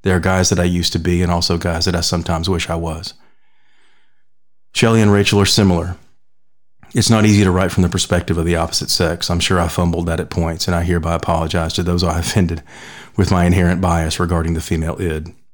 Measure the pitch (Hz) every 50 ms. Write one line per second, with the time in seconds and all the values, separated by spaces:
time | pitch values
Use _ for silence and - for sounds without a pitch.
0 | - 98 92 90 82 95 92 92 92 - - 90 87 90 90 87 85 - - 85
1 | 80 90 90 87 90 87 90 87 87 - 90 82 - 87 85 82 82 - 87 87
2 | 85 - - 87 82 - 87 80 82 98 92 85 - - 85 82 85 82 78 80
3 | - - - - - - - - - - - - - - - - - - - -
4 | - - - - - - - - - - - - - - - - - 113 113 113
5 | 110 104 101 101 101 - - 101 98 95 - - 104 98 90 85 82 87 90 -
6 | - - - - - - - - - - - - - - - - - - - 120
7 | 110 - 117 110 107 107 104 101 104 95 90 92 95 90 - - 90 85 - 90
8 | - - - 87 85 - 82 85 82 85 87 82 82 80 - - - - - -
9 | 90 82 82 87 - - 90 85 85 - 95 90 85 82 - - 90 87 85 87
10 | 85 85 82 82 82 - - - 85 82 82 82 - - 90 85 85 87 90 85
11 | 76 82 85 82 - - 87 80 82 78 - 90 82 90 - - 87 87 87 87
12 | 92 87 82 85 85 - - 107 92 82 87 82 - - - - - - - -
13 | - - - - 95 85 98 90 87 87 87 92 90 87 90 87 92 90 85 85
14 | 80 80 - - 87 85 90 82 80 85 82 80 80 - 90 80 80 80 82 -
15 | 95 87 78 78 78 80 - - - -